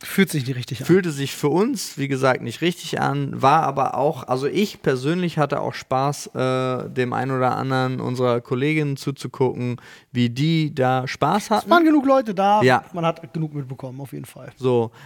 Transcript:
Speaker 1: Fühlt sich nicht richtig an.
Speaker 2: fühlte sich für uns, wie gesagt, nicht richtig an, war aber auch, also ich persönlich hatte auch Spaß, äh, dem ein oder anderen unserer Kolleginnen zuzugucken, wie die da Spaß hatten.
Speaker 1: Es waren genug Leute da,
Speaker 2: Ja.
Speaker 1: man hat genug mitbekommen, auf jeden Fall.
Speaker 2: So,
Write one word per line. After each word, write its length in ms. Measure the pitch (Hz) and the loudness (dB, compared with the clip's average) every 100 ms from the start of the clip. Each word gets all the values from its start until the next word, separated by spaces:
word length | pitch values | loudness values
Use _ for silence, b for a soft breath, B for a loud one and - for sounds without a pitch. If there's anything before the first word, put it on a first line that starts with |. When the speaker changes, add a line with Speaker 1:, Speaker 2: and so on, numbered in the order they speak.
Speaker 1:
Fühlt 260 | - - 196 | -6 0 2
sich 160 | 156 123 | 2 -4
nicht 100 | 127 | -6
richtig 260 | 120 123 | -6 -8
an. 40 | 135 | 2
Speaker 2:
fühlte 260 | 180 180 | 2 4
sich 220 | 143 139 - | -4 -6 -2
für 120 | 147 | 0
uns, 500 | 156 226 247 - - | 2 0 -2 -8 0
wie 100 | 139 | 2
gesagt, 360 | 135 135 127 | 4 4 2
nicht 180 | 120 - | -2 -2
richtig 400 | 135 139 - - | -2 -2 -6 0
an, 400 | 135 139 139 117 | 0 0 -2 2
war 220 | 131 156 | 4 6
aber 320 | 143 135 131 - | 4 0 -2 0
auch, 300 | 147 127 - | -2 -2 -4
also 180 | 131 135 | -2 0
ich 380 | 143 202 - | 0 0 0
persönlich 560 | - 131 135 175 180 156 | -2 0 0 0 -2 0
hatte 200 | 143 - | 0 0
auch 140 | 110 | -4
Spaß, 540 | - - 131 139 143 - - | -8 -4 0 0 -2 -8 -4
äh, 540 | 131 131 131 127 - | 0 0 -2 -4 -4
dem 240 | 127 123 | -2 -2
ein 180 | 113 127 | -2 -2
oder 240 | 131 127 113 | 0 0 0
anderen 420 | 127 131 127 127 | -2 0 0 -2
unserer 420 | 120 127 127 120 | -4 0 0 0
Kolleginnen 540 | - 127 147 156 147 135 | -2 -2 0 0 -2 -4
zuzugucken, 840 | - 139 127 - 127 - 123 120 B B B | -6 -8 -10 -2 0 0 -6 -6 B B B
wie 180 | 123 120 | 0 0
die 440 | 120 151 165 156 147 | 2 0 2 0 0
da 320 | 127 131 127 | 0 2 -2
Spaß 420 | - 139 202 - | -2 0 0 0
hatten. 160 | 214 196 | -2 4
Speaker 1:
Es 40 | |
waren 120 | 339 | 4
genug 220 | 320 302 262 | 6 4 4
Leute 300 | 269 226 190 | 2 2 0
da, 260 | 196 214 | 2 4
Speaker 2:
Ja. 220 | 127 127 - | 4 4 0
Speaker 1:
man 140 | 180 165 | -2 -2
hat 260 | 165 - | -2 -8
genug 220 | 165 156 147 | -6 -6 -6
mitbekommen, 440 | 127 135 131 127 | -10 -12 -12 -12
auf 120 | 139 | -12
jeden 120 | 147 139 | -12 -14
Fall. 260 | - 127 - | -16 -20 -4
Speaker 2:
So, 360 | 127 120 113 B | 2 2 2 B